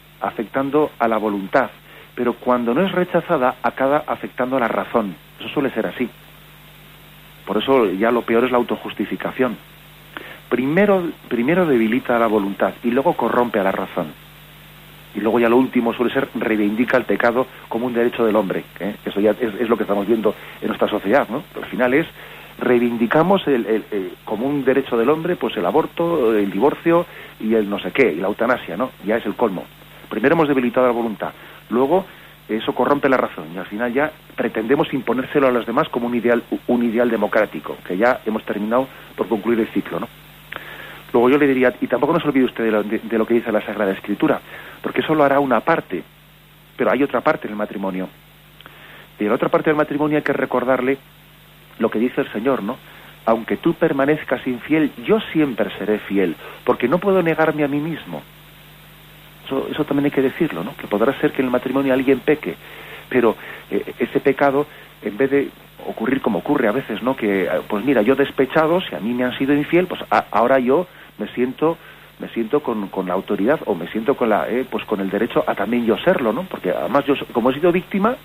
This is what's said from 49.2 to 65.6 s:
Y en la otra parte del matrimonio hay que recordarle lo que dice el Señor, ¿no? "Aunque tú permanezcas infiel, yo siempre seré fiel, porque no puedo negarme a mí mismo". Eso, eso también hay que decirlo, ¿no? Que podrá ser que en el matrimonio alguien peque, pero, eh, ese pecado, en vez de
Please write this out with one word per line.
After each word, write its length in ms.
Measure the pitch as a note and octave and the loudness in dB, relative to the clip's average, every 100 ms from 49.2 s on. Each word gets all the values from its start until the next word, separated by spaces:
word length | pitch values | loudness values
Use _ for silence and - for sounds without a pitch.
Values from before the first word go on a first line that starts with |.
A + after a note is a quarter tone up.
Y 20 | |
en 60 | G#2 | 0
la 80 | B2+ | 0
otra 120 | D#3+ | 2
parte 220 | E3+ D#3+ | 2 2
del 60 | D3+ | 2
matrimonio 420 | D3+ C#3+ D3+ D3+ | 0 0 0 0
hay 60 | |
que 80 | D3 | 0
recordarle 640 | C3+ C3 B2+ B2 B2+ B2+ C#3 - - - - - - - - | -2 0 0 2 0 0 -2 -6 -20 -20 -20 -20 -20 -20 -2
lo 100 | A2 | -2
que 120 | G#2+ | 0
dice 200 | B2+ D3 | -2 -2
el 120 | C3 | -4
Señor, 320 | G#2+ B2+ A#2+ | -2 0 0
¿no? 140 | G2+ C#3 - - - - - | -2 -8 -12 -20 -20 -6 0
"Aunque 300 | A2+ A2 G2+ | 0 0 0
tú 180 | E3+ | 0
permanezcas 720 | E3 E3 C#3 C#3 D3+ - B2 C3+ | 2 0 2 2 0 0 -4 -4
infiel, 420 | B2 - D#3 D3 - | -6 0 0 0 -2
yo 160 | A#2+ G#3+ - | 0 0 0
siempre 380 | D#3+ C#3+ A2+ F#2+ - | 0 0 0 -4 -4
seré 220 | G2 G#2 | -2 -2
fiel, 340 | - G2 F2+ D2+ - - | 0 0 0 -2 -12 -8
porque 240 | - A#2+ A#2+ | 0 0 2
no 100 | F3 | 2
puedo 240 | G3+ F#3+ | 2 2
negarme 400 | E3 D#3 D#3+ D3+ | 2 2 2 2
a 60 | C#3+ | 0
mí 100 | C#3+ | 0
mismo". 440 | D#3 D3 - D#2 - - - - - - - - - - - - | -2 -6 -8 -12 -14 -20 -20 -20 -20 -20 -20 -20 -20 -20 -20 -20
Eso, 240 | - C3+ - | -8 -6 -4
eso 140 | - | -4
también 220 | D3 C#3+ C#3+ | 0 0 2
hay 40 | |
que 120 | C#3 | 2
decirlo, 420 | C3 - E3 E2 | 0 2 -2 -2
¿no? 120 | F#2 - | -8 -10
Que 100 | - | -4
podrá 320 | G#2 A2+ C3+ | 0 2 2
ser 120 | D3 | -2
que 100 | - | 0
en 40 | C3 | 0
el 60 | |
matrimonio 400 | B2 B2+ C3 C#3 | 0 0 0 2
alguien 280 | C3 C3+ C3+ | 2 4 2
peque, 360 | - D3+ - - - - - - - | 2 0 -2 -10 -14 -18 -18 -18 -2
pero, 280 | B2 A#2 F#2+ - - - | 2 2 0 -8 -16 -6
eh, 240 | G2+ - - | -6 -6 -6
ese 220 | A#2+ C3+ | -2 0
pecado, 460 | C#3 C3+ C#3+ C3+ D3 - - - | 0 2 2 2 -2 -8 -20 -10
en 140 | G#2+ G#2 | -8 -2
vez 140 | C3+ | 2
de 200 | C#3 - - | 2 0 -8